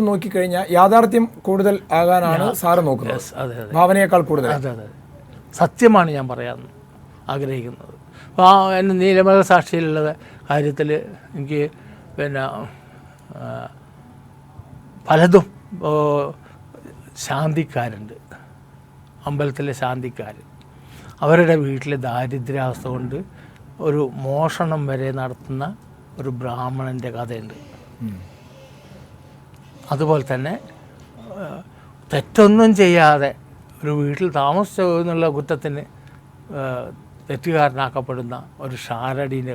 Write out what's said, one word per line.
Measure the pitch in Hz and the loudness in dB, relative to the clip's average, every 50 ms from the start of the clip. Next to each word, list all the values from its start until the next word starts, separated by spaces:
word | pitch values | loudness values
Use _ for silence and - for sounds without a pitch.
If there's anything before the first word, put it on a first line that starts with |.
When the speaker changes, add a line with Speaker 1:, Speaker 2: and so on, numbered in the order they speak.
| 220 208 | 4 2
Speaker 1:
നോക്കിക്കഴിഞ്ഞാൽ | 202 185 156 170 190 190 180 180 175 180 190 165 175 | 0 -2 -4 -4 -2 -2 -2 -2 -2 -4 -2 2 4
യാഥാർത്ഥ്യം | 175 185 196 220 233 233 226 190 233 226 226 - - - | 6 6 8 8 6 6 6 4 0 0 0 -4 -8 -4
കൂടുതൽ | - 190 190 190 202 202 190 - - 156 160 | -2 0 2 2 2 0 0 -2 -2 0 2
ആകാനാണ് | 170 175 180 180 175 165 160 165 190 | 2 4 2 2 2 2 2 2 0
Speaker 2:
ഞാൻ | 226 - - | -2 -2 -2
Speaker 1:
സാറ് | - 170 170 180 170 147 | 0 2 2 2 2 2
നോക്കുന്നത്, | 131 113 - 107 123 | 0 -2 -4 -6 -6
Speaker 2:
യെസ്, | 127 - - - - | -6 -8 -10 -10 -8
അതെ, | 135 127 117 120 | -8 -8 -8 -10
അതെ. | 113 104 147 | -10 -2 2
Speaker 1:
ഭാവനയേക്കാൾ | 160 175 180 190 196 196 185 185 180 160 135 | 4 4 6 6 4 4 4 4 2 2 2
കൂടുതൽ. | 156 143 127 123 151 | 0 0 0 0 -2
Speaker 2:
അതെ, | 143 131 135 120 | -2 -4 -6 -8
അതെ. | 110 104 - - - - - - - - - - - - - - - | -8 -12 -16 -18 -20 -20 -20 -20 -20 -20 -20 -20 -20 -20 -18 -2 -2
സത്യമാണ് | 170 165 - - 240 233 220 196 175 160 151 | -2 -2 2 4 6 6 6 6 4 2 -2
ഞാൻ | 139 131 127 | -6 -6 -8
പറയാൻ | 123 120 120 120 120 123 127 131 - - - - - - - - - - - - 135 | -8 -8 -8 -10 -10 -12 -16 -20 -20 -20 -20 -20 -20 -20 -20 -20 -20 -14 -10 -8 -6
ആഗ്രഹിക്കുന്നത്. | 139 139 131 135 127 117 120 127 - - - - - - - - - - - | -6 -4 -6 -6 -8 -8 -10 -14 -16 -20 -20 -20 -20 -20 -20 -20 -20 -20 -8
അപ്പോൾ | - - 185 185 | 2 6 8 8
ആ | 196 196 190 190 190 185 | 8 8 6 4 2 2
എൻ്റെ | 190 196 190 185 | 2 2 2 2
നീലമല | 185 196 190 190 185 190 190 196 185 190 | 2 4 4 6 6 6 6 6 6 6
സാക്ഷിയിലുള്ള | 190 175 - - - 165 165 156 156 156 151 151 156 - - - - - - - | 6 4 4 2 -2 -2 -2 -2 -2 -2 -2 -2 -4 -6 -12 -20 -20 -20 -6 -4
കാര്യത്തിൽ | 147 147 147 147 139 143 151 151 151 156 - - - - - - - | -2 0 0 -2 -2 -2 -2 -2 -2 -4 -4 -8 -16 -20 -20 -14 -12
എനിക്ക് | 156 139 139 151 147 147 147 143 - - - - - - - - - | -12 -8 -6 -4 -4 -4 -4 -8 -14 -20 -20 -20 -20 -20 -16 -8 -8
പിന്നെ, | 147 147 139 139 131 135 - 107 - - - - - - - - - - - - - - - - | -6 -6 -4 -6 -6 -6 -8 -10 -12 -14 -16 -20 -20 -20 -20 -20 -20 -20 -20 -20 -20 -20 -18 -14
ആ, | 123 120 117 117 120 - - - - - - - - - - - - - - - - - - - - - - - - - - - - - | -14 -12 -12 -12 -14 -16 -18 -20 -20 -20 -20 -20 -20 -20 -20 -20 -20 -20 -20 -20 -20 -20 -20 -20 -20 -20 -20 -20 -20 -20 -20 -12 -2 0
പലതും, | 156 156 170 175 180 196 - - - - - - 208 175 170 156 | 4 4 6 6 6 6 6 4 -4 -20 -20 -18 -14 -8 -4 -2
ഓ, | 151 151 151 147 147 147 139 143 147 - - - - - - - - - - - - - - - - - - | -2 0 0 0 0 -2 -4 -6 -10 -16 -20 -20 -20 -20 -20 -20 -20 -20 -20 -20 -20 -20 -20 -20 -16 -12 -8
ശാന്തിക്കാരുണ്ട്, | - 139 139 156 156 151 160 156 - - 127 120 120 107 101 107 107 113 - - - - - - - - - - - - - - - - - - - - - - 143 | -6 -4 -4 -2 -2 -2 -2 -4 -4 -6 -6 -6 -6 -8 -12 -16 -18 -20 -20 -20 -20 -20 -20 -20 -20 -20 -20 -20 -20 -20 -20 -20 -20 -20 -20 -20 -20 -20 -14 -10 -8
അമ്പലത്തിലെ | 147 139 147 143 135 - 147 143 131 135 | -6 -4 -4 -4 -4 -6 -8 -8 -6 -4
ശാന്തിക്കാർ. | - 123 131 131 127 127 117 - 110 104 107 - - - - - - - - - - - - - - - - - - | -4 -4 -4 -6 -8 -10 -12 -12 -14 -14 -16 -18 -20 -20 -20 -20 -20 -20 -20 -20 -20 -20 -20 -20 -20 -20 -10 -2 2
അവരുടെ | 147 160 170 175 160 165 156 147 | 4 6 6 6 6 4 2 0
വീട്ടിലെ | 139 135 131 127 143 143 135 127 | -2 -4 -6 -6 -6 -6 -6 -6
ദാരിദ്ര്യാവസ്ഥ | 127 120 123 131 127 131 135 123 127 135 139 131 127 123 - - 131 127 | -6 -4 -4 -6 -6 -6 -8 -8 -6 -6 -4 -4 -4 -6 -8 -8 -8 -8
കൊണ്ട് | 127 127 123 131 151 190 - - - - - - - - - - - - | -8 -8 -8 -8 -10 -12 -14 -18 -20 -20 -20 -20 -20 -20 -20 -14 -6 -4
ഒരു | 160 143 147 147 131 120 135 135 | -2 0 0 -2 -4 -4 -8 -6
മോഷണം | 135 139 143 160 160 - - 175 165 160 156 147 139 | -4 -2 -2 -2 -2 -2 -4 -4 -2 -2 -4 -4 -4
വരെ | 135 127 131 135 131 135 | -4 -4 -4 -6 -6 -6
നടത്തുന്ന | 127 127 127 - - - 135 131 139 170 208 - - - - - - - - - | -8 -8 -10 -12 -12 -10 -8 -8 -8 -10 -10 -14 -18 -20 -20 -20 -20 -20 -16 -12
ഒരു | 135 135 127 120 | -10 -10 -8 -8
ബ്രാഹ്മണൻ്റെ | 127 127 120 123 127 127 131 131 131 131 127 127 120 127 113 | -8 -8 -8 -8 -8 -8 -8 -8 -8 -8 -8 -8 -10 -10 -10
കഥയുണ്ട്. | 117 120 117 120 113 110 107 - - - - - - - - - - | -10 -10 -10 -10 -12 -12 -14 -18 -20 -20 -20 -20 -20 -20 -20 -16 -12
Speaker 1:
ഉം. | 117 110 101 92 92 - - - - - - - - - - - - - - - - - - - - - - - - - - - - - - - - - | -12 -12 -12 -12 -16 -20 -20 -20 -20 -20 -20 -20 -20 -20 -20 -20 -20 -20 -20 -20 -20 -20 -20 -20 -20 -20 -20 -20 -20 -20 -20 -20 -20 -20 -20 -20 -8 -6
Speaker 2:
അതുപോലെ | 147 135 160 151 156 147 131 135 | -4 -2 0 2 2 0 0 -2
തന്നെ, | 131 127 131 151 196 - - - - - - - - - - - - 233 226 226 190 196 | -6 -6 -4 -6 -8 -10 -12 -16 -20 -20 -20 -20 -20 -20 -20 -20 -20 -20 -18 -16 -14 -14
ആ, | 190 151 135 - 185 - - - - - - - - - | -12 -12 -14 -16 -18 -20 -20 -20 -20 -20 -20 -20 -10 -6
തെറ്റൊന്നും | - 143 127 - - - 214 202 208 220 226 226 214 185 | -4 -4 -4 0 4 6 6 8 8 8 6 6 6 6
ചെയ്യാതെ | 202 180 175 170 160 151 151 143 139 139 - - - - - - - - - - | 6 6 6 8 8 6 6 4 2 -2 -4 -8 -16 -20 -20 -20 -20 -20 -16 -10
ഒരു | - 147 147 147 | -6 -4 -2 -2
വീട്ടിൽ | 143 143 143 135 185 180 147 147 | -2 -4 -2 -2 -4 -2 0 0
താമസിച്ചു | 139 139 156 190 208 190 - - 190 180 170 170 | 0 2 2 0 -2 -2 -4 -2 -2 0 0 0
എന്നുള്ള | 170 175 170 165 165 160 143 | -2 -2 -2 0 0 0 -2
കുറ്റത്തിന്, | 143 143 139 170 139 - 156 143 143 - - - - - - - - - - - - - - 151 143 | -4 -4 -4 -6 -6 -4 -8 -8 -8 -10 -14 -20 -20 -20 -20 -20 -20 -20 -20 -20 -20 -20 -14 -12 -10
ആ, | 135 131 127 123 120 113 - - - - - - - - | -8 -8 -8 -8 -10 -12 -16 -18 -20 -20 -20 -20 -12 -10
തെറ്റുകാരനാക്കപ്പെടുന്ന | 139 131 - 175 165 156 147 143 127 135 135 131 131 139 127 131 131 123 123 120 123 123 - - - - 143 | -10 -8 -4 -2 2 2 2 2 0 -2 -6 -4 -4 -6 -8 -6 -8 -10 -10 -10 -12 -14 -14 -18 -18 -14 -12
ഒരു | 135 127 120 - | -12 -12 -12 -10
ഷാരടീൻ്റെ | - 120 113 120 131 135 135 143 135 135 131 127 123 | -10 -8 -8 -6 -6 -6 -6 -6 -6 -6 -8 -8 -8